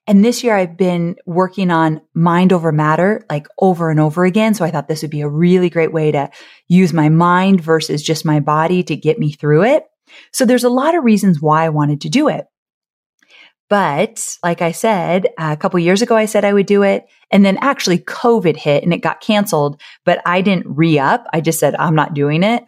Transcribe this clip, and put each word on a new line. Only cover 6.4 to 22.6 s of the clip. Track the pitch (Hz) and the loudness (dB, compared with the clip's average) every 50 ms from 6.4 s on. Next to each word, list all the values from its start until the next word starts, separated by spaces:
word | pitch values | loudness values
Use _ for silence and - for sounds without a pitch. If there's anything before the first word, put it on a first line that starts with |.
| - - - _ _ - | -20 -20 -20 _ _ 0
use | 170 185 190 165 | 2 2 4 2
my | 160 160 151 151 | 2 2 2 4
mind | 160 165 175 175 175 185 190 196 196 180 | 4 4 4 2 2 2 4 2 2 2
versus | 156 165 160 156 156 - 156 147 | 2 0 0 0 0 -4 -6 -4
just | - - 156 - - | -4 -4 -4 -2 -2
my | 160 151 147 | 0 0 0
body | 143 156 151 156 160 170 180 180 | 0 0 0 0 0 0 0 -2
to | 165 - - | -2 -4 -8
get | - - 151 156 160 | -2 -2 -2 -2 0
me | 156 151 | -4 -4
through | - - - 147 147 156 196 | -4 -4 -2 0 2 2 4
it. | 247 294 311 - _ _ _ _ _ - - - _ | 2 2 0 -2 _ _ _ _ _ -20 -20 -20 _
So | - - 262 | -4 -2 2
there's | 220 254 240 240 | 2 2 2 2
a | 247 | 0
lot | 240 262 277 320 349 | 0 0 0 0 0
of | 339 262 | 2 2
reasons | 226 214 196 208 190 170 143 | 2 2 4 4 2 2 2
why | 156 151 151 160 160 | 0 0 2 2 0
I | 165 | 0
wanted | 151 151 147 147 147 147 | 0 0 0 0 -2 -4
to | - 151 | -6 -4
do | 151 269 311 247 | -2 0 0 0
it. | 160 - - - _ _ _ _ _ _ _ _ _ _ _ _ _ _ _ _ _ - - _ _ _ _ _ 208 | -2 -4 -10 -14 _ _ _ _ _ _ _ _ _ _ _ _ _ _ _ _ _ -20 -20 _ _ _ _ _ -2
But | 202 185 156 143 156 208 226 - - - - - - - | 0 0 0 0 -2 -4 -4 -6 -10 -12 -12 -10 -6 -6
like | 175 170 - | -4 -4 -2
I | 175 165 | -4 -4
said, | 170 - - 226 214 180 160 160 175 190 185 - - | -4 -2 -2 -2 0 -2 -2 -2 -2 -2 -2 -4 -6
a | - 160 156 151 | -6 -6 -6 -4
couple | 151 - 190 - 180 | -4 -4 -2 -2 0
years | 165 175 190 202 | 0 2 0 0
ago, | 240 220 226 | 0 0 2
I | 220 220 | 0 0
said | 208 - 208 202 | 0 0 0 0
I | 202 | 2
would | 202 202 190 | 2 2 2
do | - 202 202 202 | 2 2 2 2
it. | 196 196 - - _ _ _ _ _ | 2 0 -2 -6 _ _ _ _ _
And | - 196 196 | 2 4 4
then | 196 196 - | 4 2 0
actually | - 277 269 - - 190 170 175 | -2 -2 -2 -2 -2 -2 -2 -2
covid | - - - - - 240 233 220 175 165 - | -2 -8 -10 -2 0 2 2 2 2 0 -2
hit | - - 151 143 143 - | 0 -2 0 0 0 0
and | 175 170 | 0 -2
it | - | -2
got | - 160 - - | -2 -4 -6 -4
canceled, | - - 214 208 202 - 170 151 147 143 147 - - - - _ _ | -4 -2 0 0 0 0 0 -2 -2 -2 -4 -10 -18 -20 -20 _ _
but | 180 175 - - | -2 -2 0 -2
I | 175 180 190 | -2 -2 0
didn't | 185 202 190 175 - - | 0 0 0 -2 -4 -6
re-up. | 139 143 165 165 151 143 135 151 220 - - - | -2 0 2 2 2 2 2 0 0 -2 -2 -4
I | - 165 | -6 -2
just | 147 160 - - | -2 -2 -2 0
said, | 151 139 131 | -2 -2 0
"I'm | - 151 170 156 | -2 -2 0 0
not | 156 147 - 160 | 0 0 -2 -2
doing | 143 143 143 151 165 190 | -2 -2 0 0 0 0
it." | 214 240 233 | 0 0 -2